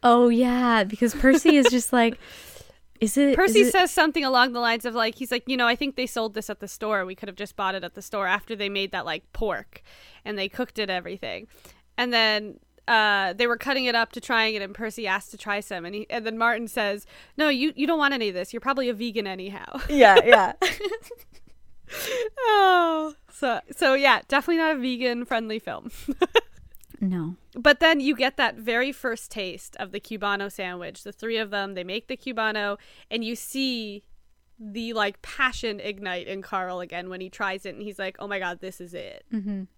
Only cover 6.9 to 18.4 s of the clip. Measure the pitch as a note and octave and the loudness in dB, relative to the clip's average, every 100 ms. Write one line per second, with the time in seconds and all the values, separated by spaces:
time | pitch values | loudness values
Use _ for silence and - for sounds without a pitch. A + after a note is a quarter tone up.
6.9 | G#3 F#3 F#3+ G3+ F#3 G3+ - F#3+ F#3+ F3+ | -2 -4 -10 -14 -12 -14 -6 -6 -6 -10
7.9 | - G3 G#3 F#3+ G3 - A3+ G3+ G3 G3 | -16 -10 -6 -2 -2 -4 -8 -6 -4 -6
8.9 | F#3 E3 D#3+ _ - G#3+ D#3 - - - | -6 -6 -8 _ -6 -4 -4 -10 -20 -20
9.9 | - - - - G#3 G3 - B3 - G3+ | -20 -20 -18 -10 -6 -6 -6 -8 -6 -4
10.9 | F#3 F3 F#3+ A2+ F2+ G#3+ - - _ _ | -6 -6 -12 -10 -10 -14 -20 -20 _ _
11.9 | - B3 A#3+ A3 G#3+ G#3+ - _ _ - | -6 -2 2 2 0 -4 -16 _ _ 0
12.9 | A#3 G#3+ G3+ F#3+ F#3+ A#3+ A#3 C4+ C4+ B3+ | 2 4 2 0 -2 -2 -2 -2 -2 0
13.9 | A#3 A3+ B3 - A#3 A3 G#3+ G3 G3+ A3 | 0 -2 -6 -2 0 0 -2 -10 -10 -10
14.9 | A3 G#3 F#3+ - G#3 A3 G3+ G3+ F#3 E3+ | -8 -4 -4 -6 -16 -6 -6 -6 -10 -10
15.9 | G3+ A3 A#3+ A3 A3+ A#3 A3+ A3+ - G#3 | -12 -8 -6 -6 -2 0 0 -4 -4 -4
16.9 | G#3 - - - - D4+ C4+ D4+ C4 D4 | -4 -10 -20 -20 -2 0 2 0 -2 -2
17.9 | E4 C#4+ C4+ G#3+ F3+ | 2 2 0 -4 -4